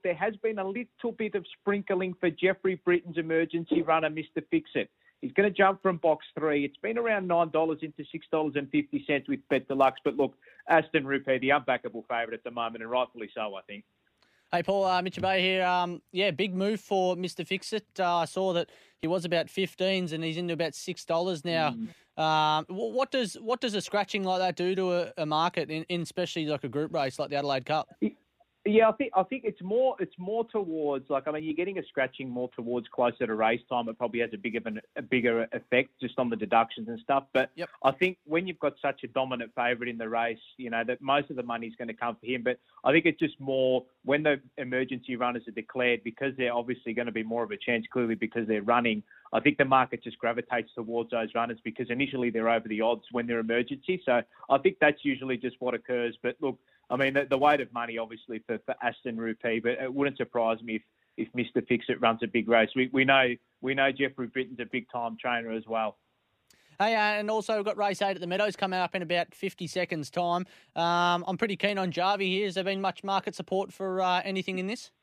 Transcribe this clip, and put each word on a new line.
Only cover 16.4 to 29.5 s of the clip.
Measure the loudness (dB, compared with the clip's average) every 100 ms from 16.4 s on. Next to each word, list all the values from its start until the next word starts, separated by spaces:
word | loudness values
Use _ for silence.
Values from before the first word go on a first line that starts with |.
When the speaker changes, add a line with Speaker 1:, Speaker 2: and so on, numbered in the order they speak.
| 0
Speaker 2:
move | 0 0 -2
for | 0 2 2 0
Mister | -4 -6
Fix-It. | -6 -6 -4 -6 -6 -2
Uh, | 2 2
I |
saw | 0 0 0
that | 0 -2 -10 _ _
he | -2
was | -2 0
about | 0 0
fifteens | -2 -4 0 0 2 0
and | -2
he's | -4 -2
into | -2
about | -2 -2
six | -4 -10 -10
dollars | -2 0 0 -4
now. | -2 2 2 0 -8 -12 _ -2
Speaker 1:
Mm. |
Speaker 2:
Um, | 2 4 4 2
wh-, | -2 -4 -2
what | 0 0
does, | 0 -2
what | -4 -4 -2
does | 0
a | -2
scratching | 0 0 0 -2
like | 0 2
that | 0 0
do | 0
to | 0 2
a, | 0 -2 -4
a | 0
market, | 2 2 0 -4
in, | -6 -4
in | -4
especially, | -4 -4 -4 -4 -2
like, | -2
a | -2
group | -4 -2
race | 0 -2 -2
like | -4
the | -2
Adelaide | 0 -2 0
Cup? | -2 -2 -4 -4 -4 _ _ _ _
Speaker 1:
Yeah, | 4 6 6
I |
think, | 4 0 0
I |
think | 0 -2
it's | -6